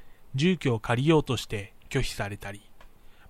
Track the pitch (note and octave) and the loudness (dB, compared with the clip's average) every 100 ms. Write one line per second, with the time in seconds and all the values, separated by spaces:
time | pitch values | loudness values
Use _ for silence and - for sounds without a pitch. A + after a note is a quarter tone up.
0 | - - - C3 E3+ F#3+ C#3 A2+ - A#2 | -18 -18 -8 0 2 2 0 0 0 2
1 | D3 D#3 C#3 A#2 - A2 G2 - - C#3 | 6 4 4 -2 -4 -8 -8 -16 -4 -2
2 | A2+ - G#2 G2+ G2+ G2+ - - - - | 0 -2 -6 -8 -10 -12 -16 -20 -20 -20
3 | - - - | -20 -20 -6